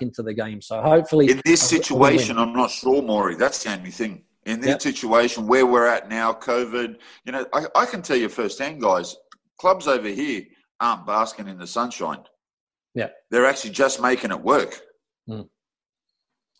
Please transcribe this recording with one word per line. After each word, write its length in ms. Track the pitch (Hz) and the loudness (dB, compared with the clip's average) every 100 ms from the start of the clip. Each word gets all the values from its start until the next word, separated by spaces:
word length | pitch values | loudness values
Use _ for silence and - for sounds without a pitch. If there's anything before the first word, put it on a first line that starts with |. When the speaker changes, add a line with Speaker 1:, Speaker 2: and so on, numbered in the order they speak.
Speaker 1:
into 200 | 123 120 | -8 -8
the 100 | 110 | -8
game. 300 | 107 110 104 | -6 -8 -10
So 180 | - 113 | -10 -2
hopefully 520 | 139 165 160 156 135 | 4 4 4 4 4
Speaker 2:
In 80 | 131 | 4
this 280 | 156 170 - | 4 4 4
Speaker 1:
a, 20 | |
a 40 | 160 - 131 | 2 2 4
win-win. 220 | 139 147 | 6 6
Speaker 2:
situation, 200 | 120 117 | 2 0
I'm 140 | 117 | 0
not 180 | 120 117 | 0 -2
sure, 320 | - 127 139 | 0 2 2
Maury. 320 | 120 107 95 | 2 0 0
That's 300 | 85 135 - | 0 0 0
the 80 | 110 | -6
only 180 | 95 92 | -8 -10
thing. 320 | - 110 87 _ _ | -6 -6 -8 _ _
In 160 | - 113 | -8 -2
this 80 | 131 | 0
Speaker 1:
Yep. 140 | 143 | 0
Speaker 2:
situation 680 | 143 - 113 117 120 117 107 | -2 -4 2 4 4 0 2
where 180 | 127 127 | 4 6
we're 220 | 123 120 | 6 4
at 200 | 117 101 | 2 -4
now, 240 | 113 113 | -4 -2
covid, 680 | 113 - 120 120 120 117 113 - - | -2 -2 -2 -2 -4 -6 -10 -20 -20
you 80 | - | -10
know, 120 | 131 123 | -10 -4
I, 140 | 151 156 | -4 0
I 100 | 180 | 0
can 160 | 240 208 | 0 -4
tell 160 | 170 127 | -2 -2
you 120 | 110 | -2
firsthand, 520 | - 104 - 139 156 | -4 -6 -6 -10 -2
guys, 360 | 107 90 85 - _ - _ - | 0 0 -2 -14 _ -20 _ -2
clubs 300 | 185 185 147 | 0 0 0
over 180 | 123 104 | -2 -2
here 380 | 101 147 104 - _ _ - | -6 -6 -6 -10 _ _ -4
aren't 260 | 117 104 | -2 -2
basking 440 | 107 107 110 - 98 | -2 -2 -2 -6 -16
in 100 | 92 | -16
the 80 | 87 | -8
sunshine. 560 | 117 123 - 80 73 _ _ _ _ _ _ _ | -6 -6 -6 -8 -8 _ _ _ _ _ _ _
Speaker 1:
Yeah. 140 | 120 104 - _ | -8 -8 -10 _
Speaker 2:
They're 140 | 117 131 | 2 2
actually 260 | 139 110 | 0 -6
just 280 | 98 135 135 | 0 0 0
making 300 | 123 123 110 | 0 0 -2
it 100 | 87 | -2
work. 400 | 107 143 - - - _ _ _ - | 2 2 0 -8 -20 _ _ _ -14
Speaker 1:
Mm. 200 | 107 - _ _ _ _ _ _ _ _ _ _ | -14 -14 _ _ _ _ _ _ _ _ _ _